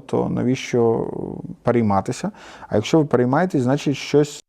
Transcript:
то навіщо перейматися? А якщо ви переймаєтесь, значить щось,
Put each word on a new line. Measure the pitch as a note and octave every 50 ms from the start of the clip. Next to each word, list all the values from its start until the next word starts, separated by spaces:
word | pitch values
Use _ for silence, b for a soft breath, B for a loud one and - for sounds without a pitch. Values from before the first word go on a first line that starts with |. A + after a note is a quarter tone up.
| -
то | - - A#2+ B2 -
навіщо | - A#2 A#2 A#2+ C3 C3 - - - A#2+ A#2 A2+ - - - - - - - G1+ - - - - - - -
перейматися? | B2 A#2 A#2+ A2+ G#2+ G2 F#2+ F#2+ - C3 - - F#3+ B B B B B B B B
А | -
якщо | A2 - - - D#3+
ви | D3+
переймаєтесь, | D3 - B2 B2 B2 C3 D3+ F3+ F#3+ - D3 B2
значить | B2 C3+ D3 - C#3+ C#3
щось, | - - - - D3 D3+ D3 - - -